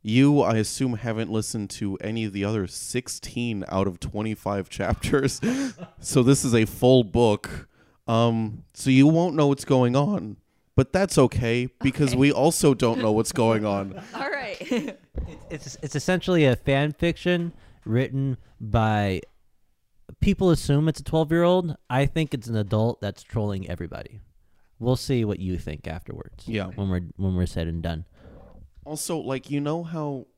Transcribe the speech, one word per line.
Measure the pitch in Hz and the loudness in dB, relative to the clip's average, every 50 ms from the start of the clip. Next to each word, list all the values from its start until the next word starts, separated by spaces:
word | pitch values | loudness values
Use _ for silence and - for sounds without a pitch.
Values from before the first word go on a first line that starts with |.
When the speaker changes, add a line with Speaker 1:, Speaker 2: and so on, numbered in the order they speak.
Speaker 1:
you, | - 104 113 127 139 143 147 143 | -2 2 4 6 6 6 6 4
I | 104 92 113 | 4 4 2
assume, | 110 107 - - - 135 127 120 104 | 2 0 -2 -2 -4 -2 -2 -2 -4
haven't | 117 120 110 110 113 85 | -4 -6 -4 -4 -4 -2
listened | 110 110 104 - - 113 101 95 | -4 -4 -4 -4 -6 -6 -8 -8
to | - - 110 98 98 - | -8 -6 -6 -6 -6 -6
any | - 107 110 113 110 | -6 -6 -4 -4 -4
of | 104 95 | -4 -2
the | 101 98 | -2 -2
other | 101 110 107 95 | -2 -2 -2 -4
sixteen | 87 - - - - - 123 - - - - - - - 120 120 120 110 98 87 - | -4 -8 -12 -12 -6 -6 -6 -6 -6 -12 -12 -12 -10 -8 -6 -4 -4 -4 -6 -6 -4
out | 87 95 98 | -2 -2 -2
of | 101 87 - | -2 -4 -6
twenty-five | - - - 104 107 110 107 - - 101 101 101 92 _ | -12 -8 -6 -6 -6 -6 -6 -6 -6 -4 -4 -4 -6 _
chapters. | - - 98 - 180 - - - - 139 135 135 - - - | -8 -6 -2 -2 -2 -2 -2 0 0 0 0 -2 -4 -2 -4
<laughs> | 220 254 269 277 254 208 - 175 - _ - | -2 -2 -2 -4 -6 -8 -12 -18 -18 _ -14
So | - - - 139 | -12 0 2 4
this | 120 131 143 143 - | 4 6 4 4 2
is | 131 117 | 2 2
a | 117 110 | 2 2
full | - - - 123 123 131 127 117 | 0 -2 2 4 6 6 6 4
book. | 95 - 117 120 110 104 - - - - - - _ _ _ _ _ _ _ _ | 2 2 2 4 4 2 0 -4 -12 -12 -12 -14 _ _ _ _ _ _ _ _
Um, | - 113 113 117 117 117 113 110 107 110 - - _ _ | -2 2 2 2 2 2 -2 -4 -6 -8 -12 -16 _ _
so | - - 135 | -4 2 4
you | 131 131 139 | 6 8 8
won't | 151 160 165 175 180 143 | 8 6 4 2 0 2
know | 156 147 | 2 2
what's | 143 139 139 - | 2 2 -2 0
going | - 135 131 127 120 120 | 2 2 4 4 4 2
on, | 139 143 208 208 - - 107 101 - _ _ _ _ _ _ _ | 0 0 0 -2 -4 -6 -8 -12 -16 _ _ _ _ _ _ _
but | - 131 _ | 0 0 _
that's | - 185 202 - - | 2 0 0 2 4
okay | 160 131 117 - - 123 117 117 123 123 131 _ _ | 4 4 4 2 0 0 0 0 0 -2 -4 _ _
because | - 135 123 - 147 131 | -2 -2 0 2 0 0
Speaker 2:
Okay. | 123 127 | 4 4
Speaker 1:
we | 139 143 | 4 4
also | 147 120 135 165 165 - - 147 127 | 4 4 2 2 2 4 4 4 4
don't | 104 127 117 117 262 | 4 2 0 2 2
know | 117 110 | 0 2
what's | 107 110 113 - | 2 2 0 0
going | - - 113 113 113 110 107 | 0 2 2 2 2 2 0
on. | 104 101 98 98 98 95 98 104 - | 0 -2 -2 -4 -6 -10 -14 -16 -14
Speaker 2:
<laughs> | - | -10
All | 254 277 - | -8 -6 -6
right. | 349 285 254 214 180 - | -6 -6 -8 -10 -10 -12
<laughs> | - - 254 226 294 240 190 _ _ _ _ - - - - - - - | -6 -4 -2 -2 -2 -6 -12 _ _ _ _ -10 -10 -10 -12 -18 -14 -12
Speaker 3:
It's, | 170 147 - | -12 -12 -12
it's, | 139 - - | -14 -14 -10
it's | - 143 - | -10 -6 -6
essentially | 147 - - 185 175 - 185 180 165 151 | -4 0 0 0 0 2 2 4 6 6
a | 131 120 | 6 4
fan | - - 143 139 135 147 151 | 2 0 0 2 2 2 0
fiction | 147 _ 170 170 170 - - 180 180 175 170 170 - - - - - _ _ | -2 _ -2 -2 -2 -2 0 0 0 0 -2 -6 -8 -14 -20 -20 -20 _ _
written | 110 110 123 131 - 131 135 135 135 127 - - _ _ _ | -2 0 0 0 0 -2 -4 -2 -4 -4 -6 -10 _ _ _
by, | 117 107 104 113 110 110 107 104 101 98 95 90 - _ _ _ _ _ _ _ _ _ _ _ _ _ _ _ _ - - _ | -8 -2 0 2 2 2 2 2 2 0 -2 -2 -6 _ _ _ _ _ _ _ _ _ _ _ _ _ _ _ _ -20 -4 _
people | - 196 190 - 196 180 | 2 2 2 4 4 4
assume | 160 - - - 143 143 156 160 | 4 2 2 2 2 4 2 2
it's | 151 - | -2 -4
a | 139 | -6
twelve-year-old. | - 165 160 160 147 165 170 170 175 180 185 175 165 143 - _ _ | -2 0 0 2 2 2 2 4 4 4 2 0 -2 -8 -10 _ _
I | 123 131 139 | 0 2 2
think | 135 - 160 160 143 - | 2 2 0 -2 -2 -4
it's | 123 107 117 | -8 -4 -4
an | 113 | -2
adult | 110 104 95 107 107 110 117 - _ | -2 0 0 2 2 2 0 -2 _
that's | - 101 98 - | -8 -8 -8 -10
trolling | - _ - 113 104 104 98 95 95 - | -18 _ -4 -2 -2 -2 -4 -4 -6 -8
everybody. | 90 - 87 80 - - - - - 104 - _ _ _ _ _ _ _ _ _ _ _ | -8 -8 -8 -10 -10 -14 -14 -14 -18 -20 -20 _ _ _ _ _ _ _ _ _ _ _
We'll | 113 123 131 | 0 0 0
see | - - - 135 120 113 | 0 0 -2 0 0 0
what | 104 98 - | 0 -2 -4
you | 92 92 90 | -4 -4 -4
think | 85 - 80 76 71 - | -4 -6 -8 -10 -10 -10
afterwards. | 82 80 80 - - - - - - - - - | -10 -12 -10 -12 -14 -14 -14 -14 -16 -18 -14 -10
Speaker 1:
Yeah. | - 113 104 95 92 92 | -6 -4 -4 -4 -6 -6
Speaker 3:
When | 101 98 95 | -6 -2 -2
we're, | 92 90 87 80 - | -2 -2 -4 -6 -8
when | - 98 95 92 | -4 -2 0 2
we're | 90 90 | 0 0
said | 85 - 87 82 82 | 0 -2 -4 -4 -4
and | 82 85 | -4 -4
done. | 82 85 82 78 - _ _ - - - - - - - - - - - _ - - | -4 -6 -6 -6 -10 _ _ -20 -20 -20 -20 -20 -20 -20 -20 -20 -20 -20 _ -20 -12
Speaker 1:
Also, | 143 156 156 - - 175 | -12 -10 -8 -6 -6 -6
like, | 156 - 120 135 131 131 - | -6 -4 -4 -6 -6 -6 -4
you | 147 143 | -4 -2
know | 143 147 156 170 | -2 -2 -4 -4
how | 170 160 165 160 151 147 139 131 - _ _ | -6 -8 -8 -6 -6 -6 -8 -8 -12 _ _